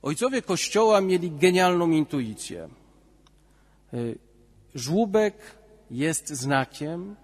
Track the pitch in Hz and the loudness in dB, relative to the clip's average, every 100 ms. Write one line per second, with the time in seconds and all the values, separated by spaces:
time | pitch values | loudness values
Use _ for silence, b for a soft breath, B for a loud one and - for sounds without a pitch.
0 | 135 151 247 262 - 175 - 208 220 208 | -6 -2 -2 -2 -4 -4 0 2 4 4
1 | 190 185 175 147 180 180 180 180 170 160 | 4 0 0 2 4 6 4 4 2 2
2 | 147 147 117 104 - 87 80 - _ _ | 0 -2 -4 -8 -12 -12 -14 -18 _ _
3 | _ _ _ _ b b b b _ 123 | _ _ _ _ b b b b _ -10
4 | 120 113 _ _ _ _ _ 135 123 180 | -8 -10 _ _ _ _ _ -10 -4 0
5 | 226 208 214 202 - - _ - _ 120 | 2 2 0 -4 -20 -20 _ -20 _ -4
6 | 151 160 - 143 131 139 131 - 147 170 | -2 -2 -6 -8 0 0 0 -6 -10 -8
7 | 190 208 | -10 -16